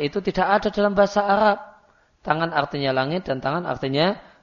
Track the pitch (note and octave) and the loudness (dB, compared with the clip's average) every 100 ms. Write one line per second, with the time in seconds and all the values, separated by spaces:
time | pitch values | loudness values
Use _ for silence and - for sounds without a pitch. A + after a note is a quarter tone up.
0 | D3 G3+ F#3+ F#3 F3+ G3+ G#3 G3+ G#3 G3 | -4 -4 -4 0 2 2 0 0 2 4
1 | G3 G#3 G3+ G3+ G#3+ G3+ - - _ _ | 2 2 2 4 4 2 -4 -20 _ _
2 | _ _ - D#3 E3 D#3 C#3 C#3+ C#3 C3 | _ _ -4 -2 0 0 -2 -2 0 0
3 | C3+ F3+ F#3 C3 C3+ D#3+ F3 B2 C3+ C#3 | 0 -2 -4 -4 -2 -4 -4 -4 -2 0
4 | F3 G#3 - - | 0 0 -10 -20